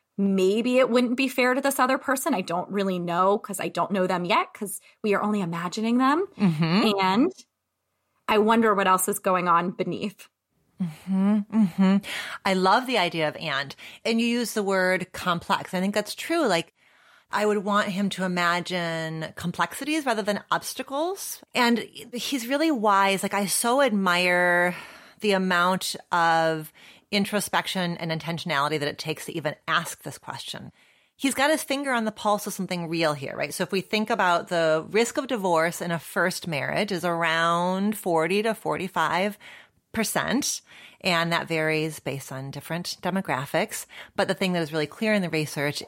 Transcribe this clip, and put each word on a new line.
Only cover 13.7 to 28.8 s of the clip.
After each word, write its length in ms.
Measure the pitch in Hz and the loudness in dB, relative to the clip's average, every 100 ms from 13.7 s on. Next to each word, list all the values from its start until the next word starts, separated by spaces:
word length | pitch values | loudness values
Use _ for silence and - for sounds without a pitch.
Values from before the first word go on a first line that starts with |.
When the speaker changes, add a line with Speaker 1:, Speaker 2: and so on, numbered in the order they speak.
| - - - 220 | -10 -18 -6 -2
Speaker 2:
And 160 | 226 | 0
you 40 | 233 | 2
use 280 | 240 220 | 0 0
the 80 | 220 | -2
word 500 | 196 190 185 185 185 | 0 2 2 0 -2
complex. 640 | - 185 170 - 196 - | -6 -2 -2 0 -2 -2
I 60 | 180 | -2
think 140 | 196 | 0
that's 200 | 214 208 | -2 -4
true. 320 | - - 339 254 | -6 -2 0 2
Like, 260 | 170 - _ _ _ _ - - | 2 -2 _ _ _ _ -20 -6
I 140 | 202 | -2
would 140 | 208 208 | 0 0
want 300 | 196 202 208 | 0 0 0
him 200 | 185 196 | 0 -2
to 140 | 180 | -2
imagine 1080 | 185 180 175 175 170 180 170 165 160 160 160 - | -2 0 2 0 -2 -4 -2 -4 -4 -6 -8 -8
complexities 680 | 175 - 170 - 277 311 269 | -6 -2 -2 -2 -4 -2 0
rather 160 | 220 | -2
than 200 | 208 208 - | -2 -4 -2
obstacles. 920 | 262 - - 254 277 339 392 - - - | -4 -4 -10 -6 -4 -4 -4 -10 -14 -6
And 260 | - 240 233 - - - | 0 2 2 -2 -14 -12
he's 320 | 240 - 269 233 | -10 -6 -6 -2
really 240 | 285 320 | 0 0
wise. 520 | 254 208 196 196 190 | 2 2 4 4 2
Like, 120 | 196 | 0
I 100 | 202 | -2
so 380 | 196 - 240 262 | -2 0 0 2
admire 920 | 269 208 185 175 180 180 180 175 180 175 - - - - | 2 2 2 4 4 4 4 4 2 -2 -12 -20 -20 -4
the 120 | 208 | 0
amount 640 | 190 185 175 180 190 - - - | 2 2 2 2 2 -4 -8 -2
of 600 | 175 165 165 160 160 156 - - - - | 2 4 4 2 0 -6 -16 -20 -20 -2
introspection 840 | 202 196 208 - 175 - 190 175 170 | 0 0 -2 0 -2 -2 -2 -4 -4
and 160 | 165 | -4
intentionality 640 | 160 156 170 - 143 147 | -4 -4 -6 -2 0 0
that 80 | 151 | 0